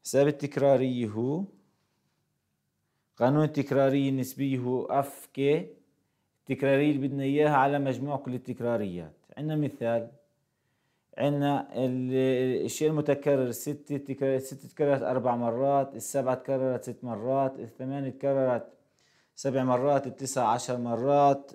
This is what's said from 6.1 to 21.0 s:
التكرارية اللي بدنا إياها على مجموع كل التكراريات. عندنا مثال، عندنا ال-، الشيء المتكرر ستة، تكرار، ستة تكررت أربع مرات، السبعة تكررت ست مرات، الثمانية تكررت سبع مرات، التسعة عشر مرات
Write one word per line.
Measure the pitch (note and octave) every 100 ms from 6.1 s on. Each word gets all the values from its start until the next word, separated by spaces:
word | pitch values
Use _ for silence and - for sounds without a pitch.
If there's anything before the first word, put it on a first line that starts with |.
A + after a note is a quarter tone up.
| _ _ _
التكرارية | - C3 C#3 C3+ D3
اللي | C#3 C3+
بدنا | C#3
إياها | C3+ C#3+ D3+
على | C#3+ C#3 C#3+
مجموع | C#3 A#2+ C#3+ C#3
كل | C3
التكراريات. | B2 - A#2+ A#2+ A#2 G2+ F2 D#2 _ _ -
عندنا | D3+
مثال، | D#3 C#3+ - A#2 A#2 A#2 - _ _ _ _ _ _ _ _ _ -
عندنا | C#3 C#3+ C#3+ C#3 - -
ال-، | B2+ B2+ B2+ C3 C3 B2+ B2+ A2
الشيء | F#2+ - D#3
المتكرر | D#3 D3 C#3 D3 C#3 B2
ستة، | A#2 - C#3+ - C#3+
تكرار، | C#3+ C3 C3+ C3
ستة | C3 C3+ -
تكررت | - D3 C3+
أربع | - B2+ A#2+
مرات، | A#2+ A#2 A#2 C#3 C#3 C3+
السبعة | A2+ - C#3 B2+
تكررت | B2+ - C3+ C3 B2
ست | B2 A#2+
مرات، | B2+ G#2+ A#2+ C3+ C3+ C3+
الثمانية | A#2 - C3 C#3 C3+
تكررت | B2 C#3 C3+ C3 A#2+ - _ _ _ _ _ _
سبع | - C#3 C3
مرات، | B2+ B2 C#3 C#3 C3
التسعة | - C3+ - A2+
عشر | A#2+ - B2
مرات | A#2+ A#2